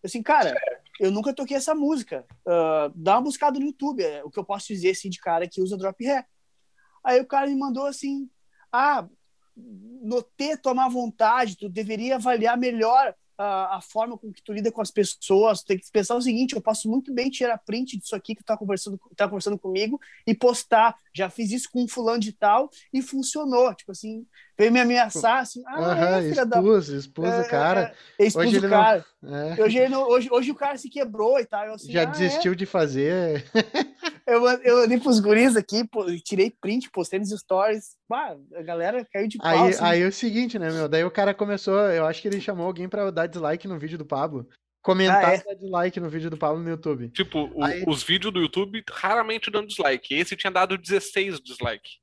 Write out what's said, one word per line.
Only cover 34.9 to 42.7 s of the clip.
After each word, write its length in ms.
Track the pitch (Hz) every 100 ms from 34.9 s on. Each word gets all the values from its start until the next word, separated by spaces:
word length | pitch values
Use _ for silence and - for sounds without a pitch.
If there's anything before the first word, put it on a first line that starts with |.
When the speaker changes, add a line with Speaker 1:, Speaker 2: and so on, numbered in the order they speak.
| 240
Speaker 1:
pros 200 | 269 226
guris 360 | 208 214 254 226
aqui, 280 | - 214 233
pô, 160 | 220 185 175
tirei 320 | - 196 220 -
print, 300 | 190 233 -
postei 300 | - 170 190
nos 100 | 202
stories. 680 | 208 - 190 208 214 - _ _
Bah, 260 | 240 262 147 139 170
a 60 |
galera 420 | 160 170 175 247 226
caiu 140 | 196 220
de 100 | 214
pau, 100 | 165 165 185
Speaker 2:
Aí, 40 |
Speaker 1:
assim. 140 | 185
Speaker 2:
aí 180 | 170 170
é 60 | 185
o 40 |
seguinte, 460 | 190 240 214 247 226
né, 140 | 165
meu? 180 | 160 156
Daí 140 | 160
o 80 | 175
cara 200 | 185 202
começou, 460 | 196 202 202 - 196 208
eu 160 | 165 156
acho 160 | 160
que 40 | 214
ele 140 | 202
chamou 240 | 156 185
alguém 240 | 175